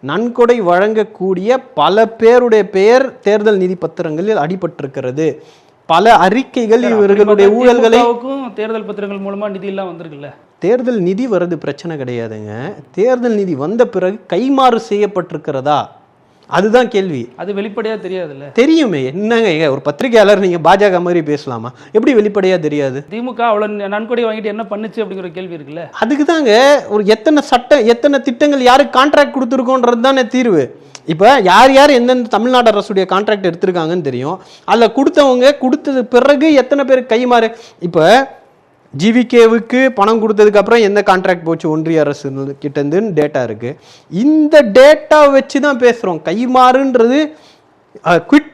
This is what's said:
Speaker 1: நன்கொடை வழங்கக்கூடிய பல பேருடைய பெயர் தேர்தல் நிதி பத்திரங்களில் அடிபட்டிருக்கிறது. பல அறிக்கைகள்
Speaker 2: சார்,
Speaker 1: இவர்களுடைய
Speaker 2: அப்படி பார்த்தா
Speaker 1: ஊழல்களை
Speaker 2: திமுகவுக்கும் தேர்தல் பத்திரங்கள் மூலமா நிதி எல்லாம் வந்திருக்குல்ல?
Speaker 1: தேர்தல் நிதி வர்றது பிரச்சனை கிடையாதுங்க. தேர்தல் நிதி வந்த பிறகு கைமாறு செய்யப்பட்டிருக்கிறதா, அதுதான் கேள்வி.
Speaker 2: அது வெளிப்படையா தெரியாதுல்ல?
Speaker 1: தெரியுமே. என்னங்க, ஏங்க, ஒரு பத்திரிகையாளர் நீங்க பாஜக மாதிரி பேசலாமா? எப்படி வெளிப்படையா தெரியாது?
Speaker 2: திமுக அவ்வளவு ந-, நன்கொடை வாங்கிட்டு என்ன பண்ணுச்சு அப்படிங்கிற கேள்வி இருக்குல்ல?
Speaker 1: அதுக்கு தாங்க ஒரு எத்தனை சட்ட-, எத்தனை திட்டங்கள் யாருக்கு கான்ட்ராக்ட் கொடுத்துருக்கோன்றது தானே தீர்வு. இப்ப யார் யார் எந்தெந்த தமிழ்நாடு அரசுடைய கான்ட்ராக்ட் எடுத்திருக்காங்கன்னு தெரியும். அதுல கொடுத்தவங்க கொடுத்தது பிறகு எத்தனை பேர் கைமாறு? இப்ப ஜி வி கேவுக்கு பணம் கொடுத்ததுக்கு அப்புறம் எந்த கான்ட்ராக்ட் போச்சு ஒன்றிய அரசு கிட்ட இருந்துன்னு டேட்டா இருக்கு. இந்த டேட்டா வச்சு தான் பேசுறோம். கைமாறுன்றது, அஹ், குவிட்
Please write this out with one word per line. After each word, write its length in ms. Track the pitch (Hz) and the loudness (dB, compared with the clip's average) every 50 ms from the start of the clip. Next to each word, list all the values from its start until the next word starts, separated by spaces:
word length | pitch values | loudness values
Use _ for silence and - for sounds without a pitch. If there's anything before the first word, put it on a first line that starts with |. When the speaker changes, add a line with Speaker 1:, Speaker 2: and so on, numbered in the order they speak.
| - 135 147 | -8 -6 -6
Speaker 1:
நன்கொடை 460 | 175 226 240 233 - 240 233 240 240 208 170 | -4 -4 -6 0 0 2 2 2 0 2 0
வழங்கக்கூடிய 880 | 175 180 196 214 220 214 208 214 - - 180 190 190 180 185 214 247 262 247 - - - | 2 2 2 0 0 -2 -4 -6 -6 -8 -4 -4 -4 -4 -2 -2 -2 -2 -2 -8 -4 -2
பல 260 | 143 156 185 208 226 214 220 - | 0 0 2 2 0 0 0 0
பேருடைய 420 | 226 226 240 247 247 240 220 214 202 185 - | 2 4 4 4 4 4 2 2 0 0 0
பெயர் 280 | 190 190 214 240 254 269 254 - - _ | 0 2 4 4 2 2 0 -6 -6 _
தேர்தல் 340 | 202 202 220 214 220 214 190 185 | 0 0 2 2 2 0 2 0
நிதி 120 | 180 185 180 - | -2 -4 -6 -8
பத்திரங்களில் 580 | 180 180 - 175 165 151 156 180 208 220 190 143 | -10 -8 -8 -8 -8 -6 -6 -4 -4 -2 -2 -2
அடிபட்டிருக்கிறது. 840 | 151 185 185 185 165 - - 143 135 139 143 127 127 127 143 160 156 123 - - - _ _ _ _ _ _ _ _ 160 | -4 -6 -6 -8 -8 -8 -8 -14 -12 -10 -8 -8 -8 -6 -4 -4 -4 -4 -6 -14 -20 _ _ _ _ _ _ _ _ 0
பல 200 | 165 190 220 233 175 170 | 2 4 4 4 4 4
அறிக்கைகள் 600 | 190 202 247 269 - - - 240 214 214 240 247 | 2 0 0 -4 -4 -6 -6 -2 0 0 2 2
Speaker 2:
சார், 100 | 240 233 | 0 0
Speaker 1:
இவர்களுடைய 500 | 214 202 196 202 202 208 202 208 202 196 196 | 2 2 2 4 2 4 2 4 4 4 4
Speaker 2:
அப்படி 80 | 214 | 4
பார்த்தா 40 | 233 | 4
Speaker 1:
ஊழல்களை 380 | 254 247 240 240 226 226 226 233 | 4 2 4 4 2 4 4 4
Speaker 2:
திமுகவுக்கும் 440 | 240 240 233 233 233 262 269 277 269 240 196 - | 2 2 0 -4 -6 -10 -10 -10 -10 -12 -10 -10
தேர்தல் 300 | 214 220 226 220 214 190 | -8 -6 -6 -8 -8 -10
பத்திரங்கள் 360 | - 185 196 202 202 196 196 | -10 -10 -10 -10 -10 -10 -10
மூலமா 220 | 196 196 202 208 208 196 | -10 -10 -8 -8 -8 -10
நிதி 140 | 190 180 202 190 | -10 -10 -10 -10
எல்லாம் 160 | 196 196 185 | -8 -10 -10
வந்திருக்குல்ல? 380 | 165 165 170 165 151 139 143 139 127 _ _ _ _ _ - | -12 -14 -16 -18 -18 -18 -18 -20 -20 _ _ _ _ _ -2
Speaker 1:
தேர்தல் 360 | 170 233 247 254 247 247 220 180 | -2 -2 0 0 -2 -2 -2 -2
நிதி 180 | 175 196 196 254 262 220 | -2 -2 -2 -4 -2 -2
வர்றது 240 | 180 175 175 175 151 - | -2 -2 -2 -6 -6 -6
பிரச்சனை 320 | 147 139 - - 175 165 147 | -10 -10 -10 -10 -12 -10 -10
கிடையாதுங்க. 520 | 135 120 123 117 117 113 107 107 107 104 104 110 127 170 208 - - _ _ | -8 -8 -8 -8 -8 -8 -10 -12 -12 -12 -12 -12 -12 -12 -14 -16 -20 _ _
தேர்தல் 380 | - 196 247 254 247 240 247 226 208 | -2 0 0 0 0 -2 -2 -2 -2
நிதி 160 | 202 185 165 127 139 | -2 -4 -4 -6 -4
வந்த 200 | 156 208 233 247 208 - | -6 -2 -2 -2 -2 -2
பிறகு 220 | 190 180 185 180 - _ _ - | -4 -4 -4 -4 -6 _ _ -6
கைமாறு 460 | 170 240 262 277 269 262 254 240 226 226 - | -4 -2 -2 0 2 2 2 2 0 -4 -4
செய்யப்பட்டிருக்கிறதா, 920 | 208 202 208 202 202 185 170 180 - 151 147 - 143 135 127 143 147 139 110 - - _ _ _ _ _ _ _ _ _ _ _ - | -4 -2 -2 -2 -2 -6 -8 -8 -10 -12 -10 -8 -8 -6 -2 -2 -2 -2 -2 -6 -12 _ _ _ _ _ _ _ _ _ _ _ -4
அதுதான் 340 | 151 190 220 214 247 254 226 240 | -2 -2 2 2 2 0 2 -2
கேள்வி. 280 | 202 190 190 156 127 113 - - - 170 | -4 -4 -2 -6 -8 -8 -10 -14 -16 -12
Speaker 2:
அது 80 | 180 202 196 | -10 -8 -8
வெளிப்படையா 380 | 202 220 202 233 214 220 220 208 175 | -8 -8 -8 -8 -6 -6 -8 -8 -10
தெரியாதுல்ல? 420 | 180 185 185 180 156 143 135 139 143 131 - | -10 -10 -10 -10 -10 -12 -16 -18 -8 0 0
Speaker 1:
தெரியுமே. 420 | 240 294 320 330 311 240 180 143 131 127 139 | 2 2 4 2 2 0 -2 -4 -4 -6 -6
என்னங்க, 360 | 180 208 214 233 233 226 214 160 | -6 -4 -2 0 0 0 0 0
ஏங்க, 140 | 151 165 151 131 | 0 0 0 -2
ஒரு 80 | 135 139 147 | -2 -4 -6
பத்திரிகையாளர் 560 | 147 - - 269 233 226 208 190 208 190 202 | -6 -4 -4 0 4 4 4 4 4 2 2
நீங்க 160 | 185 175 175 151 | -2 -2 0 2
பாஜக 340 | 160 185 202 202 208 185 175 175 | 2 2 4 2 2 0 0 -2
மாதிரி 160 | 170 175 175 156 - | 0 -2 -2 -2 -2
பேசலாமா? 400 | 147 143 - - 123 117 110 123 - - - - _ | -4 -6 -6 -8 -10 -10 -10 -12 -14 -16 -20 -4 _
எப்படி 160 | 214 220 277 277 226 | -2 0 2 2 2
வெளிப்படையா 400 | 208 214 202 208 190 190 190 175 156 | 0 0 -2 -2 -2 0 -2 -2 -2
தெரியாது? 340 | 151 147 147 143 135 127 135 139 - 175 | -4 -4 -2 -4 -4 -4 -6 -12 -12 -12
Speaker 2:
திமுக 280 | 220 240 254 240 233 233 233 | -10 -10 -10 -8 -4 -2 -2
அவ்வளவு 260 | 214 208 208 208 214 208 | 0 -2 -2 -4 -6 -8
ந-, 100 | 202 196 202 | -8 -8 -6
நன்கொடை 300 | 208 220 220 247 233 240 220 | -8 -6 -6 -4 -4 -4 -4
வாங்கிட்டு 240 | 214 220 208 214 202 | -6 -6 -8 -8 -8
என்ன 120 | 214 226 196 208 | -8 -10 -10 -10
பண்ணுச்சு 300 | 202 214 220 - 233 220 | -10 -10 -10 -8 -8 -8
அப்படிங்கிற 260 | 208 214 190 180 180 160 185 | -8 -8 -12 -12 -12 -12 -12
கேள்வி 200 | 185 185 170 160 | -14 -14 -14 -16
இருக்குல்ல? 280 | 147 135 147 165 170 - - - - | -16 -16 -16 -16 -16 -16 -6 -6 -2
Speaker 1:
அதுக்கு 240 | 226 294 277 294 285 339 | -2 0 -2 0 0 0
தாங்க 200 | 320 302 240 208 226 254 277 294 277 - - 202 | 0 2 2 4 4 6 4 4 2 0 -2 -4
ஒரு 100 | 214 208 190 214 | -2 2 0 0
எத்தனை 260 | 214 - 320 302 294 285 - | 0 2 0 0 0 0 0
சட்ட-, 300 | - 233 240 - 302 285 214 220 233 | -2 -2 2 2 2 2 4 2 0
எத்தனை 260 | 233 - 294 285 269 - 277 | 2 2 0 0 0 -2 -4
திட்டங்கள் 400 | 247 233 302 294 285 277 254 247 | -2 0 0 0 0 2 2 4
யாருக்கு 260 | 247 269 285 - - 254 | 4 4 2 2 2 2
கான்ட்ராக்ட் 360 | 269 302 294 294 285 247 233 269 | 2 2 4 2 2 2 0 -6
கொடுத்துருக்கோன்றது 680 | 254 233 254 269 254 233 262 262 247 247 240 233 226 262 | -4 -4 -2 -4 -2 -2 -2 0 2 0 0 0 0 0
தானே 160 | 269 269 254 214 - | 0 0 -2 -2 -2
தீர்வு. 280 | 254 262 240 196 156 135 120 - - - - _ - _ - 165 | -2 0 2 0 0 0 -2 -6 -18 -20 -20 _ -20 _ -8 -2
இப்ப 180 | 156 190 226 277 269 202 185 | 2 4 4 4 4 4 4
யார் 240 | 175 208 240 269 269 | 6 6 6 6 6
யார் 160 | 269 277 294 285 247 | 6 6 6 4 2
எந்தெந்த 320 | 240 247 254 254 247 220 - | 2 2 0 0 -2 -2 -4
தமிழ்நாடு 340 | 262 220 247 254 254 240 226 208 | -2 -2 2 2 2 2 2 2
அரசுடைய 320 | 202 202 - 214 190 190 185 190 | 0 -2 -2 -2 -2 -2 0 -2
கான்ட்ராக்ட் 360 | 185 208 214 220 202 190 185 | -2 0 -2 -4 -2 -2 -4
எடுத்திருக்காங்கன்னு 560 | 165 175 - 196 180 175 160 156 170 185 160 143 | -4 -2 -4 -4 -2 -2 -4 -4 -4 -4 -4 -6
தெரியும். 280 | 127 123 127 143 180 185 - _ - - _ - | -6 -6 -6 -8 -8 -10 -14 _ -20 -18 _ -2
அதுல 160 | 190 226 233 220 226 269 | 2 2 2 2 2 0
கொடுத்தவங்க 480 | 277 311 - 311 285 277 254 247 247 269 285 285 - | 0 0 2 2 4 4 4 4 4 2 2 2 -2
கொடுத்தது 380 | 254 247 294 - - 277 262 247 - - | -4 -4 -4 -6 -4 -4 -4 -4 0 2
பிறகு 360 | 240 247 - 285 285 285 320 302 277 247 | 2 4 4 2 4 4 2 4 2 2
எத்தனை 200 | 254 294 277 277 247 | 2 -2 -2 0 0
பேர் 200 | 262 254 247 - 220 | 0 0 0 -2 -2
கைமாறு? 360 | 226 254 247 240 233 226 220 226 - - - - _ - | -2 0 2 2 2 2 0 -4 -8 -20 -20 -20 _ -10
இப்ப 180 | 175 170 175 156 170 214 254 277 269 - - _ _ _ _ _ _ _ _ _ _ - 135 | -4 0 2 4 6 4 4 2 0 -8 -20 _ _ _ _ _ _ _ _ _ _ -10 -2
ஜி 100 | 160 220 226 | -2 0 2
வி 80 | 247 240 240 - | 2 0 2 4
கேவுக்கு 480 | 240 233 226 226 233 214 226 - 247 262 262 254 226 | 4 4 6 4 0 -2 -2 -2 0 0 0 0 0
பணம் 220 | 196 208 220 226 208 | 0 2 2 0 0
கொடுத்ததுக்கு 380 | 220 214 202 214 208 202 208 | -2 2 4 4 4 4 2
அப்புறம் 240 | 196 202 226 240 226 196 | 2 4 2 2 2 2
எந்த 120 | 202 208 196 208 | 0 0 0 2
கான்ட்ராக்ட் 360 | 190 185 185 196 185 175 165 | 0 0 2 -2 -2 -2 -2
போச்சு 200 | 165 165 160 - 165 156 | -6 -6 -4 -4 -4 -4
ஒன்றிய 260 | 156 160 160 165 160 151 | -4 -4 -2 0 0 0
அரசு 260 | 143 143 139 - 139 135 135 135 135 139 139 - | 0 -2 -8 -8 -10 -10 -8 -10 -10 -12 -10 -12
கிட்ட 140 | 147 139 151 | -8 -6 -4
இருந்துன்னு 300 | 143 143 151 185 220 226 180 151 | -4 -2 -2 -2 -2 -2 -2 -2
டேட்டா 240 | 147 147 151 143 127 113 | -2 -2 -2 -4 -4 -4
இருக்கு. 220 | 110 110 117 120 151 - _ _ - - _ _ 151 175 226 | -8 -10 -10 -12 -12 -12 _ _ -20 -20 _ _ -6 -2 0
இந்த 340 | 285 311 311 302 294 320 302 285 220 190 247 | 2 2 2 2 4 4 4 2 4 4 6
டேட்டா 420 | 262 285 302 302 - - 302 302 302 285 277 | 6 6 6 4 2 0 2 4 4 4 4
வச்சு 240 | 269 262 269 - 285 262 | 2 0 0 -4 -2 -2
தான் 140 | 294 285 233 247 | -2 -2 2 0
பேசுறோம். 340 | 240 226 233 - 196 175 156 160 160 | 0 0 0 -4 -6 -6 -6 -6 -6
கைமாறுன்றது, 880 | 170 214 247 247 254 254 254 254 254 262 277 269 247 247 226 233 254 285 311 294 311 _ _ _ _ _ _ _ _ _ _ _ _ - _ 160 | -4 -4 -4 0 2 4 4 4 4 4 0 0 0 2 2 2 2 0 -2 -2 -6 _ _ _ _ _ _ _ _ _ _ _ _ -10 _ 0
அஹ், 140 | 175 165 - - | 0 0 0 2
குவிட் 200 | - 294 294 - | 2 2 2 0